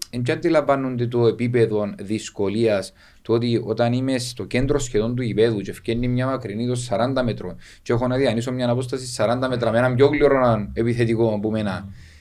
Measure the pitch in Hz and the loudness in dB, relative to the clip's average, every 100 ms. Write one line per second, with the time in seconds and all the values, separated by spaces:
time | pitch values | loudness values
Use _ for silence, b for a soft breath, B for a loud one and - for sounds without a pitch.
0 | - 123 123 156 170 160 139 139 131 127 | -10 -6 -4 -2 2 2 2 0 0 -2
1 | 120 120 117 107 120 120 107 107 101 98 | -2 2 2 2 0 2 2 2 -2 -6
2 | 98 110 - - 98 107 113 101 95 - | -6 -6 -6 -4 -2 0 2 2 -2 -12
3 | b b - 113 120 117 82 110 120 123 | b b -2 0 2 0 0 0 0 0
4 | 131 131 120 - 98 120 135 143 135 104 | 0 -2 -4 -10 -4 -2 0 0 0 0
5 | 113 123 123 98 117 107 95 92 - 117 | 0 -2 -2 2 2 2 -4 -8 -4 -2
6 | 123 123 127 131 104 101 120 123 - 98 | 0 0 0 -2 -4 -4 -2 -4 -2 0
7 | 120 135 123 104 92 - B B - 120 | 0 0 0 -2 -6 -12 B B -2 0
8 | 123 127 135 113 120 127 123 120 123 131 | 0 0 0 0 -2 -2 0 0 -2 -6
9 | 127 - 107 123 131 123 113 113 127 123 | -8 -2 0 0 0 0 2 2 2 6
10 | 139 147 143 135 123 113 101 - 117 120 | 4 6 4 4 4 2 -2 -2 -2 0
11 | 117 113 113 107 107 110 104 92 98 95 | 0 2 2 0 -2 -2 -2 -4 -8 -16
12 | B B | B B